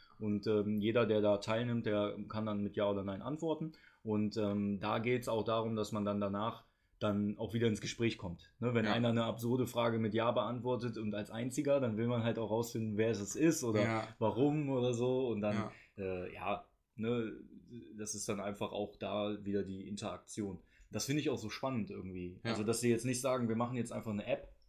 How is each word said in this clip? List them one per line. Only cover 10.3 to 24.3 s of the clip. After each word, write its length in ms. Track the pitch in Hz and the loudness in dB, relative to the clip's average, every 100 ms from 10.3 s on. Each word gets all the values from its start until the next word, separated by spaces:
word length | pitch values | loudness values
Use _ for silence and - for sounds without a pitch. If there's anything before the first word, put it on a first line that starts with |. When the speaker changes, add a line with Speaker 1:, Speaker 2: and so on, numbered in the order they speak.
Speaker 1:
beantwortet 640 | 120 107 123 120 120 120 107 | 2 0 -2 -2 0 -2 -4
und 140 | 107 101 | -4 -4
als 160 | 107 | -6
einziger, 480 | 110 123 135 139 139 | -4 -4 0 2 4
dann 160 | 123 107 | 2 2
will 100 | 117 | 2
man 160 | 120 | 2
halt 160 | 113 110 | 2 0
auch 140 | 107 | 0
rausfinden, 440 | 113 117 120 110 104 | 0 0 -2 -2 2
wer 140 | 113 | 2
es 240 | 104 101 | 2 -2
ist 300 | - 160 160 | 2 4 4
oder 180 | 120 107 | 2 2
Speaker 2:
Ja. 260 | 110 113 110 - | 4 2 -4 0
Speaker 1:
warum 480 | 110 101 147 151 139 | 0 4 2 2 0
oder 260 | 131 123 | 0 2
so. 320 | 117 123 127 131 | 2 2 2 0
Und 140 | 104 | 0
dann, 160 | 104 110 | 0 0
Speaker 2:
Ja. 160 | 110 - - - | -2 -8 -18 -8
Speaker 1:
äh, 340 | 95 90 90 | -4 -4 -6
ja, 320 | - 92 101 - _ _ | -6 -4 -4 -6 _ _
ne, 380 | - 113 120 113 80 - - 85 120 - 107 | -6 0 0 -2 -6 -14 -20 -18 -16 -16 -10
das 180 | 107 | -8
ist 140 | 104 - | -6 -4
dann 100 | 101 | -4
einfach 320 | 101 101 104 | -4 -4 -4
auch 240 | 95 104 | -4 -6
da 420 | - 98 104 104 104 | -6 -4 -2 -2 -4
wieder 200 | 101 101 | -2 -2
die 240 | 92 95 95 | -2 -8 -8
Interaktion. 720 | 104 104 90 - - 101 87 - _ - | -6 -6 -8 -10 -6 -6 -6 -14 _ -10
Das 140 | 107 - | -6 0
finde 160 | 151 | 0
ich 80 | 143 | 0
auch 80 | 117 | -2
so 120 | 107 | -4
spannend 400 | - 135 120 95 | -4 -2 -2 -4
irgendwie. 480 | 98 92 92 90 90 | -6 -8 -8 -8 -6
Speaker 2:
Ja. 80 | 117 | -4
Speaker 1:
Also, 100 | 110 | 0
dass 180 | 107 113 | 0 2
sie 100 | 120 | 4
jetzt 140 | 113 | 2
nicht 160 | 123 123 | 2 0
sagen, 280 | 131 127 117 | 0 2 2
wir 80 | 113 | 0
machen 180 | 120 127 | 0 -2
jetzt 140 | 113 | -4
einfach 220 | 113 110 | -6 -4
eine 120 | 104 | -4
App, 300 | 107 | -2